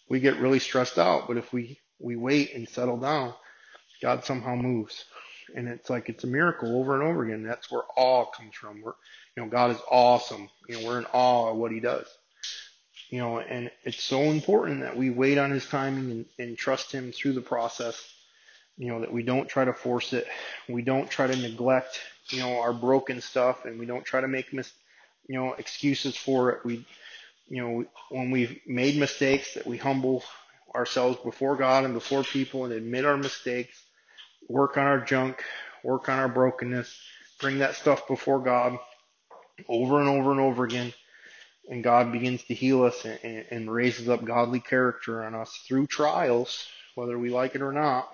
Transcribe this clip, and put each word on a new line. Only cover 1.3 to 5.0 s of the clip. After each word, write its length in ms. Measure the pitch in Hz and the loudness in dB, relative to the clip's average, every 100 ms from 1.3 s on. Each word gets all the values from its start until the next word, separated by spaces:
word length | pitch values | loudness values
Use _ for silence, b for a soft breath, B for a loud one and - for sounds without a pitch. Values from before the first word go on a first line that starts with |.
| 120 | -6
if 160 | 113 | -4
we, 260 | 123 117 139 _ _ | -6 -6 -12 _ _
we 160 | 120 117 | -8 -4
wait 380 | 123 147 143 | 0 2 0
and 140 | 131 117 | -4 -10
settle 280 | - 127 120 | -4 -2 -2
down, 380 | 135 151 127 - B B B B B - | -2 -2 -2 -8 B B B B B -6
God 220 | 127 123 | -2 -2
somehow 320 | - 131 127 123 | -2 -6 -4 -2
moves. 480 | 123 120 107 - | -2 -2 -4 -10